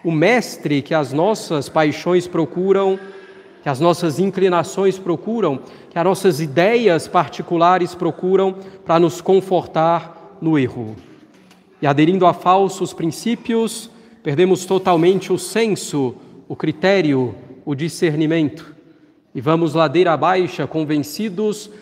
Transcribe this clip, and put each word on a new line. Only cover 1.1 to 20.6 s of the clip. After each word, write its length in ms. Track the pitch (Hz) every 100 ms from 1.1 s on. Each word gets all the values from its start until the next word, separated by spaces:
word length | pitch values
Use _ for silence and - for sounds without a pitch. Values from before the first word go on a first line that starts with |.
nossas 580 | 139 180 214 - 156 131
paixões 580 | 160 156 143 - 180 180
procuram, 720 | 170 156 - 190 196 196 190 - - - - - -
que 40 | -
as 120 | 131
nossas 400 | 170 170 175 135
inclinações 800 | 196 190 190 175 175 - 196 190
procuram, 600 | 185 165 202 226 185 131 - - -
que 80 | 170
as 80 | 170
nossas 340 | 180 196 147
ideias 680 | 160 135 185 240 226 165 -
particulares 880 | 180 160 - 170 170 170 185 175 -
procuram 600 | 170 156 185 190 190 190 - - -
para 140 | 170
nos 220 | 170 156
confortar 1160 | - 190 190 180 - 165 165 170 - - - -
no 180 | 160 156
erro. 380 | 123 127 110 110 - - - _ _ - _ _
E 60 | 147
aderindo 400 | 143 156 185 175
a 60 |
falsos 600 | 185 180 190 196 190 175
princípios, 960 | - 165 151 226 240 - 226 226 - - - - -
perdemos 440 | - 139 185 180 -
totalmente 680 | 190 190 170 170 196 -
o 40 | 185
senso, 800 | - 220 226 185 - 147 131 113 - - -
o 80 | 143
critério, 800 | 160 - 185 196 156 135 127 101 - - -
o 100 | 139
discernimento. 1000 | 165 - 175 147 156 165 151 - - - _ _ _ _ _ -
E 60 |
vamos 340 | 123 160 165 151
ladeira 380 | 156 147 180
abaixo, 520 | 151 156 185 175 -